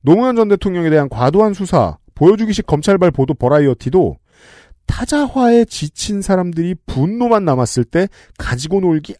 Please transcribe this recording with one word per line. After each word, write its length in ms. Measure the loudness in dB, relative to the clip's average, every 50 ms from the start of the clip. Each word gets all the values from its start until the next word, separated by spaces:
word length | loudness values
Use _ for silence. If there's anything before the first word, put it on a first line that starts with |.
노무현 340 | 4 4 4 4 4 0 2
전 120 | 0 2
대통령에 440 | 2 0 0 0 -4 -4 -2 0 2
대한 180 | 2 2 0 0
과도한 440 | -4 -2 -2 2 2 2 2 0 0
수사, 420 | -4 -4 0 0 0 0 0 -4 _ _ _ _
보여주기식 540 | 4 4 4 4 4 0 -2 -2 -4 -2
검찰발 420 | -2 -4 -2 2 0 2 2 2 0
보도 240 | 2 0 -2 -2 -2
버라이어티도 840 | -2 0 2 2 2 2 2 0 -2 -4 0 0 0 0 0 -4 _ _ _ _ _ _ -20 -20 -20 _ _ -20 _ _
타자화에 800 | -8 -6 -6 -4 -4 -2 -2 -2 -2 -2 0 2 4 4 4 2
지친 560 | 2 -4 -10 -10 -10 _ -10 -8 -6 -6 -6
사람들이 540 | -2 -2 0 0 -2 -4 -4 -4 -4 -4 -6 -8 _
분노만 580 | -8 -4 -2 -2 -2 -2 -2 0 2 2 2 2
남았을 400 | 0 0 0 0 -2 -2 -4 -4
때 240 | _ 0 -2 -2 -2 _ -18 -20 _ -18
가지고 420 | -10 -8 -6 -6 -6 -4 -4 -2 0
놀기 360 | 0 0 -2 -2 -4 -8 -18